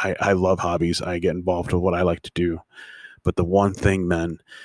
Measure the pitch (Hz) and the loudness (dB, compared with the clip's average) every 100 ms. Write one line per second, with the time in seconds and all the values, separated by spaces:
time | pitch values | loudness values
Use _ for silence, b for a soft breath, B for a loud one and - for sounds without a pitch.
0 | 95 90 101 98 92 92 90 85 85 87 | -4 -2 2 2 4 2 0 0 0 -2
1 | - 87 87 85 90 87 85 90 92 87 | -4 -2 -2 -2 -2 -2 0 0 0 2
2 | 90 85 - - 87 82 - B B B | 0 0 -6 -2 -2 -2 -10 B B B
3 | B B - - 87 98 101 95 104 95 | B B -4 0 2 4 2 2 0 2
4 | 90 85 85 80 _ B | 2 0 -2 -6 _ B